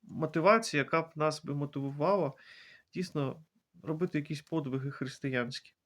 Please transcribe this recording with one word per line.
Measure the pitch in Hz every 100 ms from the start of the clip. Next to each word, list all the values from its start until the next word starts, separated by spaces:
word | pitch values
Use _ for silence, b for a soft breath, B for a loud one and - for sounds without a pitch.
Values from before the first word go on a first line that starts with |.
мотивації, | - 113 151 165 170 220 220 147
яка | 131 165
б | 160 156
нас | 156 147
би | -
мотивувала | 143 143 139 139 143 160 202 143 - B B B B B
дійсно | 170 180 156 135 - - _ _ -
робити | - 160 180 151
якісь | 147 147
подвиги | - 165 139 131 139
християнські. | - 131 - 139 127 123 131 - _